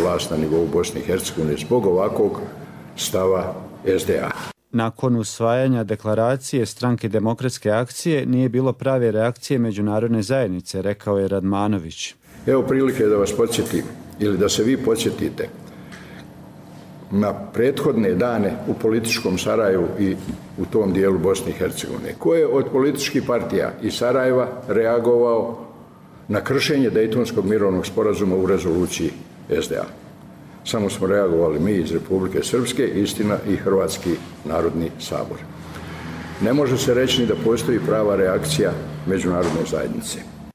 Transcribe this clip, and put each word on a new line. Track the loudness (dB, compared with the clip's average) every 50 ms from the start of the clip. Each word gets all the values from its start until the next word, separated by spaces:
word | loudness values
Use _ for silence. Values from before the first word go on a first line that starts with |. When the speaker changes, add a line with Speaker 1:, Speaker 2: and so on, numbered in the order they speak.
Speaker 1:
vlast | 2 2 2 0 -2 -2
na | -2
nivou | 0 0 2 2 2 2 2
Bosne | 2 0 0 0 -4 -6
i | -2
Hercegovine | -2 -2 -2 -2 -4 -4 -2 0 0 -2
zbog | -2 0 0 2 2 4
ovakvog | 4 2 2 2 0 2 2 2 0 0 -2 -8 -12 -12 -14 -16 -16 -18 -18 -18 -16 -10
stava | -8 -6 -2 0 2 2 4 2 2 0 -4 -6 -10 -12 -16 -12 -4 0
S | 0 0 2 2
D | 0 0 0
A. | 0 -4 -6 -8 -10 -14 -14 _ _ -4
Speaker 2:
Nakon | -2 0 0 -2 -2 -2 0 2 2
usvajanja | 2 0 -4 -4 0 2 2 2 4 2 2 2 0 0
deklaracije | -2 -4 -2 0 0 2 2 2 2 0 -2 -4 -2 0 0 0
Stranke | -2 -2 -2 0 0 0 0 -2 0
demokratske | 0 2 2 0 -2 0 -2 -4 -4 -2 0 0
akcije | 2 0 0 -2 -6 -4 -2 0 0 0 2
nije | 2 2 2 2 2
bilo | 2 2 0 0
prave | 0 0 0 0 2 2 2 2
reakcije | 2 2 0 0 -2 -4 -4 -2 0 0
međunarodne | 0 0 0 0 0 0 0 0 0 2 0 0
zajednice, | 0 0 0 0 0 0 -2 -6 -8 -6 -6 -4
rekao | -4 -4 -4 -4 -2 0 2 2
je | 2 2
Radmanović. | 0 0 0 0 0 0 0 0 0 -2 -4 -8 -10 -10 -12 -12 -12 _ _ -20 -14 -6 0
Speaker 1:
Evo | 2 2 2
prilike | 2 2 2 2 2 2 2 2 4
da | 4 4
vas | 4 2 2
podsjetim | 2 2 2 2 2 -2 -2 0 -2 -4 -4 -4 -10 -14 -18 -14 -6 -2
ili | 0 0 2 2
da | 2 2
se | 2 2
vi | 2 2 2
podsjetite | 2 2 0 2 2 0 -2 -2 -2 -4 -4 -4 -6 -8 -8 -10 -16 -20 -18 -18 -18 -18 -18 -18 -18 -18 -18 -18 -18 -18 -20 -20 -20 -20 -20 -20 -20 -20 -20 -20 -20 -20 -20 -20 -18 -10 -2
na | 0 2 2 2 0 -4 -8 -6
prethodne | 0 2 2 2 2 2 0 2 2 2 2 2 2
dane | 2 2 0 0 0 0 0 -2 -4 -4 -4
u | -4
političkom | 0 2 2 2 2 0 -2 -4 -2 -2 -2 -2 0
Sarajevu | 0 0 2 2 2 2 2 2 2 0 0 0
i | 0 0 0 -2 -6 -10 -10 -12 -12 -12 -8 -8
u | -4
tom | 0 2 2 2 4
dijelu | 2 4 4 4 2 2
Bosne | 2 2 2 0 -2 -6
i | -4
Hercegovine. | -2 -4 -4 -4 -6 -8 -8 -8 -8 -8 -8 -6 -2
Ko | 0 2 4
je | 4 4
od | 4 2 2 0 2
političkih | 2 2 2 2 2 0 -2 0 0 0 0
partija | 2 0 0 0 0 0 0 0 -2 -4 -4
iz | -4 -4 -2
Sarajeva | 0 0 2 2 4 4 4 4 2 2 0 -4 -8 -4 0
reagovao | 2 2 4 4 2 2 4 4 4 4 4 4 2 2 0 -2 -6 -10 -12 -18 -18 -20 -20 -20 -20 -20 -20 -20 -20 -14 -6 -2
na | -2 -2
kršenje | 0 2 0 2 2 2 2 2 2 4
Dejtonskog | 4 4 2 2 2 0 0 0 0 0 2
mirovnog | 2 2 4 4 2 2 0 -2
sporazuma | -2 0 0 2 2 2 2 2 2 2
u | 2 2
rezoluciji | 2 2 2 2 2 2 2 0 0 -2 -2 -4 -4 -4 -6 -16 -18 -20 -12 -4 -2
S | -2 0 0 -2
D | -4
A? | -4 -6 -8 -10 -18 -20 -20 -20 -20 -20 -20 -20 -20 -20 -20 -20 -14 -8
Samo | -4 -2 0 0 0
smo | -2 0 0
reagovali | 2 4 4 4 4 4 4 2 2 2 2
mi | 2 2
iz | 2 0 0 0
Republike | -2 -4 -2 0 0 0 0 0 -2 -2
Srpske, | -2 0 0 0 0 0 0 0 0
istina | 0 2 0 0 0 0 -2 0 0 0 0 0 -2
i | -2
Hrvatski | 0 2 2 2 2 2 0 -2 -4 -2 -2 -2 -2 -4 -12 -16 -10 -6
narodni | -4 -2 0 0 0 0 -2 -4 -4 -6 -10
sabor. | -10 -6 -6 -6 -6 -6 -10 -12 -12 -16 -16 -16 -16 -14 -14 -14 -14 -14 -14 -12 -12 -12 -12 -12 -12 -10 -6 -2
Ne | 0 2
može | 2 2 2 2 2 0
se | 2 2 4
reći | 4 4 2 2 2
ni | 2
da | 2 0 2 2
postoji | 2 2 2 2 0 0 0 2
prava | 2 2 2 2 2 4
reakcija | 4 4 2 2 0 0 0 0 2 2 0 0 -4 -8 -10 -10 -8 -4
međunarodne | -2 -2 0 0 0 0 2 0 0 0 -2 -2 -2
zajednice. | -2 -2 -2 -4 -4 -6 -6 -8 -10 -10 -12 -14 -16 -18 -18 -18